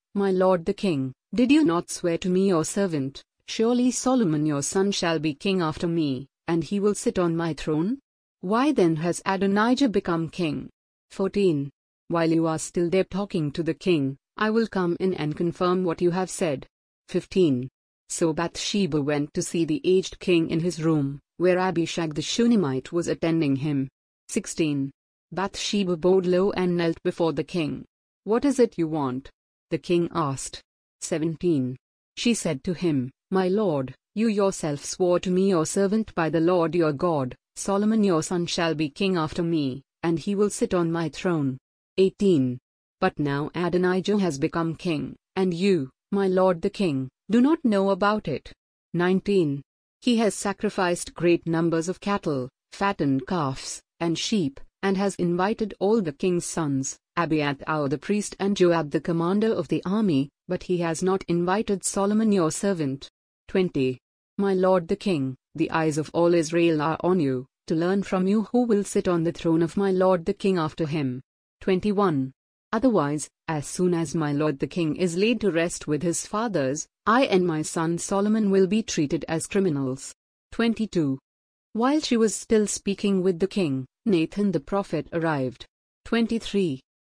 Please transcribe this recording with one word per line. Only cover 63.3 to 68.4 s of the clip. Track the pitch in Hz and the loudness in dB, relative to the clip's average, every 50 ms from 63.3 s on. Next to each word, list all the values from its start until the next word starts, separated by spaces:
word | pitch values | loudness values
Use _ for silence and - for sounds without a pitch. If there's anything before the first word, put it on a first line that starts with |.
| _ _ _ - | _ _ _ -4
Twenty. | - 190 185 175 - 143 135 131 127 123 _ _ _ _ _ _ _ - | -2 0 0 0 0 0 0 0 -2 -4 _ _ _ _ _ _ _ -2
My | 202 196 196 | 0 0 2
lord | 185 185 185 190 185 165 | 2 4 4 4 2 2
the | 165 196 | 0 -4
king, | - - 214 185 147 135 131 131 - _ _ _ | -2 0 -2 0 0 -2 -4 -6 -10 _ _ _
the | 139 160 - - | -4 -2 -2 0
eyes | 165 160 160 147 151 | 0 0 0 0 -2
of | 151 - - | -4 -4 0
all | 165 170 170 175 | 2 2 4 4
Israel | 170 160 160 165 170 170 170 165 151 143 | 2 2 0 0 2 2 2 2 2 0
are | 156 156 - | 0 -2 0
on | - 170 185 190 | 0 0 2 2
you, | 151 139 131 127 131 - _ _ _ | 2 0 0 -2 -6 -8 _ _ _
to | - 180 | -4 -2
learn | 160 170 175 190 202 185 | 0 0 0 0 0 -2
from | - - 185 185 190 | -2 -2 0 2 2
you | 202 220 | 2 0